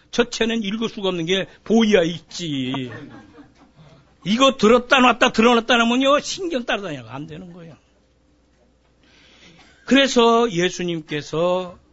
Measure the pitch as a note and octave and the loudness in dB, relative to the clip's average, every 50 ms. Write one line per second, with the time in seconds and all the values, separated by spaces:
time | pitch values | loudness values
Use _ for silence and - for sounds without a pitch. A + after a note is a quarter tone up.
0 | _ _ - - A#3 A#3 - - A3+ A3+ A3+ A#3 G#3+ F#3+ G#3 A3+ A3+ G#3+ - G#3+ | _ _ -2 -2 -2 -2 -2 -4 -4 -2 -2 -4 -4 -4 -4 -4 -4 -6 -6 -4
1 | G3 F#3+ F3+ E3+ E3 E3 F#3 G3 F3 - - - _ - G#3 A3+ A3+ G#3+ G#3 F#3 | -4 -4 -2 -2 -2 -2 -2 -4 -4 -8 -12 -14 _ 2 2 4 4 4 4 2
2 | E3+ E3 F3 D#3 - _ - - F3 D#3+ C#3+ C3+ C3 B2+ C3 C3+ B2+ A#2+ A2 A#2 | 2 2 -4 -8 -14 _ -14 -10 -8 -6 -6 -4 -4 -4 -6 -6 -8 -10 -12 -14
3 | C#3 - - - - - - - - - _ _ _ _ _ _ - - - _ | -16 -18 -20 -20 -20 -20 -20 -20 -20 -20 _ _ _ _ _ _ -20 -20 -20 _
4 | _ _ _ _ - E3 G#3+ A#3+ C4+ C4+ - - G3 G#3+ A#3+ A#3+ A#3+ - C#4+ C4+ | _ _ _ _ -4 -2 0 4 4 2 2 4 4 4 4 4 4 2 2 4
5 | B3 B3 A#3 - - - - - A3 B3 B3 A#3 A3+ - B3+ A#3 A#3 A#3 A#3+ B3+ | 4 4 4 4 0 0 2 4 4 4 4 2 2 2 2 2 2 2 0 0
6 | C4+ C4+ C#4+ C#4+ C#4 - - E4+ F#4+ E4 E4+ B3 A#3 - B3+ G#3 G3+ F3+ D3 C3 | 2 2 2 0 0 -4 -10 -8 -6 -6 -6 -6 -4 -4 -6 -6 -6 -8 -10 -12
7 | A#2 A2 B2 C#3 D3+ D#3+ D3+ D#3 F#3 F3 E3+ F3+ E3 E3 C#3 _ _ _ _ _ | -12 -14 -14 -14 -14 -14 -16 -18 -18 -18 -20 -20 -20 -20 -20 _ _ _ _ _
8 | _ _ _ _ _ _ _ _ _ _ _ _ _ _ _ _ _ _ _ _ | _ _ _ _ _ _ _ _ _ _ _ _ _ _ _ _ _ _ _ _
9 | _ _ _ _ _ _ _ _ - - - - - _ _ _ - - A#3+ C4+ | _ _ _ _ _ _ _ _ -20 -20 -20 -20 -20 _ _ _ -4 2 2 4
10 | C#4 C4 - B3 A3+ A#3 A3+ A#3 A#3+ A#3 F3 E3 F3 F3+ F3+ - F3+ F3 E3+ E3 | 4 4 2 4 4 4 4 4 2 0 0 -2 -2 -2 -2 -4 -6 -4 -4 -6
11 | D3+ - D#3 D3 C#3+ - - D#3 E3+ F3+ F3+ F#3 F#3 F3 - - _ _ | -8 -8 -8 -8 -8 -6 -4 -2 -2 0 -2 -2 -4 -8 -14 -20 _ _